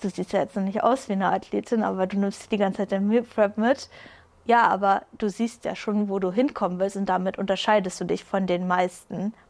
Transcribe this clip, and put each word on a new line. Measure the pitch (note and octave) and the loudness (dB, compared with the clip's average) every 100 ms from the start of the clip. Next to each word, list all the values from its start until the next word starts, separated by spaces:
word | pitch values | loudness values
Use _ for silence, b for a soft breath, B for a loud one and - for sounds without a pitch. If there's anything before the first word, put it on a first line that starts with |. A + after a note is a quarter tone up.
du | G3+ | -6
siehst | F3+ F#3 | -6 -2
ja | G3 | -2
jetzt | - | -2
noch | - | -2
nicht | F#3+ G3 | -4 0
aus | - C4 - | 2 0 -2
wie | |
eine | G3 F3+ | -2 0
Athletin, | F#3+ - G#3 G#3 A#3 | -2 -2 -6 -2 -2
aber | G3+ F#3+ F#3 | 0 0 -2
du | G3 | 0
nimmst | G3 - - | -2 -4 -4
die | G#3 | 0
ganze | G3 F#3+ | 0 0
Zeit | G3 | -2
dein | G3 G3+ | -2 2
Meal | A3+ | 2
Prep | A#3 - G3+ G#3 | 0 0 0 2
mit. | A3+ C#4 - B B B B _ | 2 2 -4 B B B B _
Ja, | - A#3 G3+ | 2 4 4
aber | F#3+ G3 G3 - - | 4 2 2 -2 -6
du | G#3+ | -4
siehst | - A3+ - | -2 -4 -4
ja | - F#3+ | -8 -6
schon, | - G#3 G#3 | -2 -2 0
wo | G3 | 0
du | F#3 | 0
hinkommen | F#3+ C#4+ - F#3+ F3+ | 2 0 0 -2 0
willst | G3 G3 | -2 -2
und | G3 | 0
damit | F#3 F#3 - | 0 -2 -4
unterscheidest | G3 F#3+ - G#3+ F#3+ - | -2 0 2 2 2 -4
du | |
dich | F3+ F3+ | -2 -4
von | - G3 F#3 | -2 -2 0
den | F3+ F#3 | 0 0
meisten, | F3+ F#3 - - F3+ G3 - | 0 0 -4 -12 -8 -6 -8